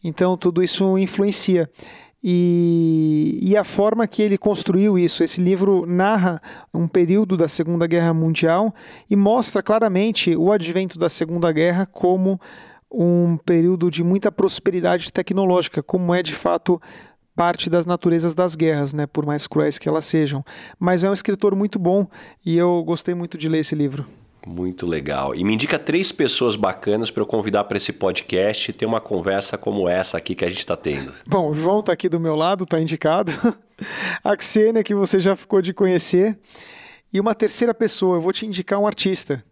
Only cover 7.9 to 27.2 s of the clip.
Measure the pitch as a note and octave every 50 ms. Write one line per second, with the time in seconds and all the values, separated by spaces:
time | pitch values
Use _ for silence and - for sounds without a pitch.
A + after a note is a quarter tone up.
7.9 | E3 E3+ E3+ E3+ E3 D#3+ D#3+ D#3+ E3 - - D#3+ E3 F3+ G#3+ A3+ - - - -
8.9 | - - _ _ G#3 G3+ G3 G3+ A3 B3+ A#3 - - G#3 F#3+ - G#3+ A3 A3+ A3
9.9 | F#3 F#3 G3+ A3+ G#3+ - - F3+ E3+ D#3 E3 F#3 G#3+ G#3 E3+ E3 E3+ F#3 F#3+ F#3
10.9 | - E3 F3 E3+ - - E3 D#3+ E3+ F3 E3+ E3+ D#3+ D#3 D#3+ F3 F3 F3 F#3+ -
11.9 | _ - - F3+ F#3 F#3+ F#3 F#3+ G3 F#3 - - - - - - - - _ _
12.9 | - B3 E3+ F3 F3 F3 F3 E3+ E3+ D#3 - - F3 E3+ E3 F3 F#3 F3+ E3+ F3+
13.9 | D3+ D#3+ E3+ F3 F#3+ G3 - - - - G3 F#3+ - - _ G#3+ F3+ F3+ E3+ F3
14.9 | F3+ F3+ E3+ - - - F3 - G3 F#3+ G3 F#3+ F3+ F3+ E3 - - - D3 -
15.9 | - F#3 F3+ F3 F3 F3+ F3+ D#3+ D3+ - - F3 F3 E3 _ - F3+ E3 - -
16.9 | - - - - _ _ _ _ _ - F3 F3 F3 E3+ - F3+ E3 F3 E3 E3+
17.9 | F3 E3 - F3 E3 E3+ E3 E3+ D#3+ D#3+ F3+ F3+ D#3+ D#3 D#3+ D#3+ D#3 D3 C#3+ C#3
18.9 | C#3 D3 D3 C#3+ _ - D3 D3 D3 D3 - - - D3+ D3+ D3+ C#3 - - D3+
19.9 | D#3 D#3+ D#3+ - - D#3+ D#3 C#3 C#3+ C3+ C#3 - - - - - - _ F3+ F3
20.9 | F3+ F3 E3+ G3 G3+ F#3+ - - G3+ G3 - G#3 G3 F#3+ G3+ G#3 - G#3 F3+ F3
21.9 | F#3 G3+ G3 - - - - - - _ _ E3+ E3 E3+ F3 F3+ F3 F3 E3 D#3+
22.9 | E3+ E3 - - F3 F3 F3 D#3+ - D#3 D3+ D#3+ D#3+ D#3+ D#3 - E3 D3+ D3 C#3+
23.9 | C3+ C#3+ C#3 - - - - _ _ _ - F#2 E2+ F2 F2+ F#2 F2+ F2+ - F2
24.9 | E2 D2+ C2+ C#2 C#2+ C2+ C2+ C#2 B1+ D2 F2+ G2+ A2 A2 B2+ D3 - D3+ - -
25.9 | D3 E3+ G3 - - - D#3 B2 - - B2+ A#2+ G#2 G#2 G2+ F#2 F#2 - - G#2
26.9 | G#2 A2 A2+ A2 - -